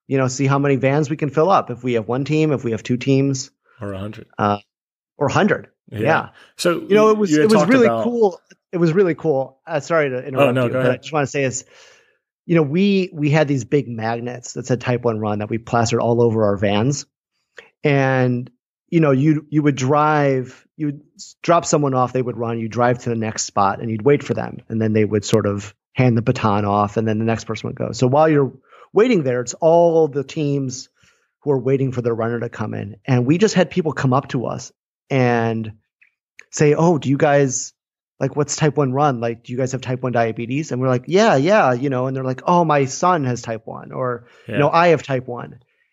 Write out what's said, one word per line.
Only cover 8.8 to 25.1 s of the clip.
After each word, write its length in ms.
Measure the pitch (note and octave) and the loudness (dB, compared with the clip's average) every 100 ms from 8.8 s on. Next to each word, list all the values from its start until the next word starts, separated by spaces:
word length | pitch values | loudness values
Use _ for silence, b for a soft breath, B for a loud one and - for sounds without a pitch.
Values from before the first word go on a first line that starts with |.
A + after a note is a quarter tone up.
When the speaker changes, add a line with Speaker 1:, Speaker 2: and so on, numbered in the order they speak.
| E3+ | 0
Speaker 1:
really 220 | E3 F#3 | 2 0
cool. 460 | D#3 D#3+ C3+ C3 _ - | 0 -2 -2 -2 _ -8
Uh, 120 | D#3+ | -6
sorry 300 | - E3 C#3+ | -2 0 0
to 160 | B2+ C#3 | -4 -6
interrupt 220 | C3 C#3 | 0 2
Speaker 2:
Oh, 20 | |
no, 120 | B2 B2 | 2 -2
Speaker 1:
you, 60 | |
Speaker 2:
go 60 | B2+ | 0
Speaker 1:
but 60 | B2+ | -2
I 20 | |
Speaker 2:
ahead. 140 | B2+ | -2
Speaker 1:
just 100 | - | -4
wanna 140 | D3+ C3+ | -4 -2
say 160 | D3 | -2
is, 200 | C3+ G#2+ - b b b b b b _ - | -4 -4 -12 b b b b b b _ 0
you 100 | E3+ | 0
know, 60 | |
we, 480 | D3 D#3+ G3+ G3 F#3 | 2 2 2 2 0
we 180 | D#3+ D3 | -2 0
had 160 | D#3 D3 | 2 2
these 160 | C#3 | 0
big 240 | A2 D3 A#2+ | 0 -2 -2
magnets 680 | A#2 A2 A#2 A#2+ B2 - | -6 -4 -4 -6 -12 -14
that 120 | C3+ B2+ | -10 -4
said 140 | A#2+ | -4
Type 220 | B2+ A#2+ | -2 -2
one 140 | A#2+ A2 | -2 -2
Run 180 | G#2+ G#2 | -2 -4
that 120 | G#2 | -4
we 80 | A2+ | -6
plastered 420 | A#2 A#2 A2+ A#2 | -2 0 2 0
all 200 | A#2 A#2 | 0 2
over 240 | A#2+ A2 | 2 2
our 120 | G#2 G2+ | 0 2
vans. 500 | G2+ G2+ B2 C#3+ - _ _ _ _ B B _ | 0 2 0 -2 -8 _ _ _ _ B B _
And, 680 | D3+ C#3 C3+ C3 B2+ B2 B2+ _ _ _ - | 0 2 2 2 0 -2 -6 _ _ _ -2
you 120 | E3+ | 2
know, 100 | D3+ | 2
you, 360 | C3 D3+ D3+ - | 4 2 2 0
you 120 | D3+ | 0
would 120 | D3 C3 | 0 0
drive, 920 | B2+ D3 D3+ D3+ C#3+ C3 B2+ - _ - | 0 2 2 2 2 0 -4 -14 _ -8
you 100 | D3 | -8
would 140 | C#3+ _ - | -8 _ -20
s-, 200 | - _ | -20 _
drop 220 | - E3+ | 2 2
someone 300 | - D#3 C#3+ | 2 0 2
off, 180 | C3 B2 | 0 0
they 100 | B2+ | -2
would 140 | B2 A2 | -4 -6
run, 220 | A#2 A#2 | -6 -6
you 80 | A2+ | -6
drive 300 | G#2+ A#2+ B2 | 0 0 0
to 80 | A#2+ | -2
the 80 | A#2 | -4
next 280 | A2 A2 | -4 -6
spot 360 | - - G2 G#2 | -6 0 0 0
and 100 | A#2 | -6
you'd 120 | A2 | -2
wait 200 | A2+ C#3+ | 2 2
for 120 | - | 0
them. 240 | - - - - | -6 -6 -10 -8
And 120 | A2+ | -2
then 120 | A2 | 0
they 120 | A2 | 2
would 200 | G#2 | 2